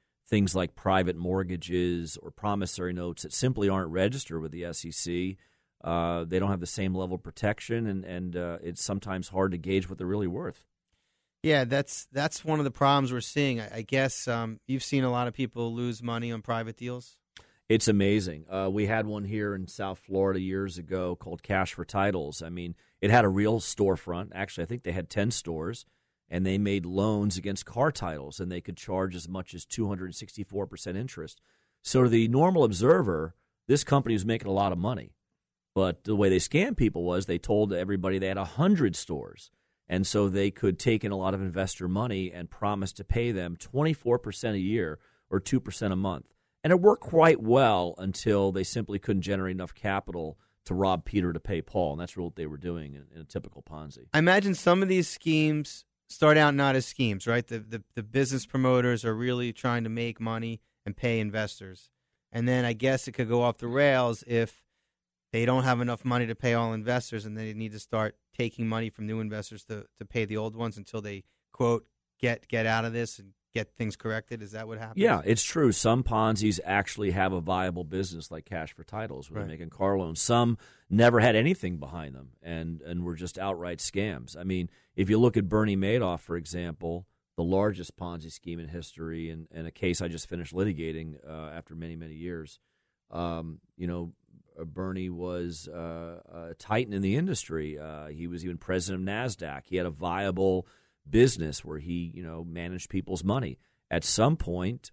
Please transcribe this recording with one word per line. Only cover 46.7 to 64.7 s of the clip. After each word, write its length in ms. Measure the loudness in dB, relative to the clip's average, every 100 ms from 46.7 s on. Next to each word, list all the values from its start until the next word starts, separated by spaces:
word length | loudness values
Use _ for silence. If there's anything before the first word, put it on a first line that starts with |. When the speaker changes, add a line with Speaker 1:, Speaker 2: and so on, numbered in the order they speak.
Speaker 1:
it 100 | 8
worked 220 | 8 6
quite 400 | 2 6 8 8
well 520 | 6 6 6 4 2 -2
until 540 | -4 -2 2 4 4
they 120 | 0
simply 340 | -2 -4 -4 -4
couldn't 240 | 0 0
generate 320 | 2 -2 -2 -4
enough 180 | -8
capital 640 | -6 -2 -2 -4 -8 -8 -10 _ _
to 80 | -4
rob 320 | 2 4 2
Peter 300 | 0 0 2
to 60 | -2
pay 200 | -4 -4
Paul. 320 | -2 -2 0
And 80 | -2
that's 160 | -8 -8
what 200 | -8 -6
they 100 | -8
were 100 | -6
doing 380 | -6 -8 -10
in, 100 | -16 -20
in 60 | -20
a 40 |
typical 360 | -10 -10 -10 -20
Ponzi. 460 | -16 -14 -14 -18 0
Speaker 2:
I 40 | 4
imagine 360 | 6 4 2
some 280 | 2 4 4
of 60 | 4
these 200 | 2 2
schemes 760 | -2 0 2 4 0 -4 -12 _ _ _
start 300 | 4 8 8
out 160 | 8
not 200 | 6 4
as 120 | 2 0
schemes, 400 | 0 0 0 0
right? 200 | 0 0
The, 120 | -10
the, 240 | -8 -12 -10
the 80 | -10
business 440 | -2 0 2 0 -2
promoters 580 | 2 4 4 4 2
are 100 | 0
really 380 | -2 -2 -2 -2
trying 320 | -2 0 0
to 60 | -2
make 300 | -4 -4 -4
money 400 | -4 -4 -6 -8 _ _ -12
and 100 | -4
pay 240 | 0 0
investors. 680 | 0 -2 -4 -8 -16 -18 _ _ _ _ _
And 180 | -2 2
then 160 | 2
I 80 | 2
guess 360 | 2 2 2 -2
it 40 |
could 160 | -4 2
go 140 | 4
off 160 | 2 0
the 100 | -2
rails 560 | 4 4 6 2 -2 0
if 360 | 0 0 -6 _